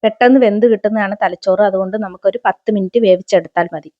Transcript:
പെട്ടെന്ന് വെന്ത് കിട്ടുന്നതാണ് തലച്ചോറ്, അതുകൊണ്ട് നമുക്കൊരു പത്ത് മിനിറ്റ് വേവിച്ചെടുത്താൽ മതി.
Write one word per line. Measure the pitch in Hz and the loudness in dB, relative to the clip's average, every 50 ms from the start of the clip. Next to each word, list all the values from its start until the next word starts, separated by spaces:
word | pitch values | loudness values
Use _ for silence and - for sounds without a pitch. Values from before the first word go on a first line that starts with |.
| - | -2
പെട്ടെന്ന് | 220 220 _ 247 247 262 269 254 | -4 0 _ 4 4 4 4 4
വെന്ത് | 214 208 214 214 240 | 2 2 2 2 2
കിട്ടുന്നതാണ് | 226 202 - 214 220 220 208 196 208 208 | 2 0 -2 -4 -2 -2 -4 -4 -4 -4
തലച്ചോറ്, | - 180 180 - - 196 185 185 208 | -4 -4 -4 -4 -2 -2 0 2 0
അതുകൊണ്ട് | 202 190 190 190 185 190 214 214 | 0 0 -2 -4 -4 -6 -8 -8
നമുക്കൊരു | 190 185 185 _ 196 185 - _ | -8 -12 -4 _ -4 -4 -2 _
പത്ത് | 202 202 _ _ - 214 | -4 -4 _ _ -4 -2
മിനിറ്റ് | 202 190 185 _ 240 226 | -2 -4 -2 _ 0 2
വേവിച്ചെടുത്താൽ | 196 185 180 190 - - 180 165 170 _ 175 170 175 - | 2 2 2 0 -2 -2 -2 -2 -2 _ -4 -4 -4 -6
മതി. | 156 147 151 _ | -14 -14 -16 _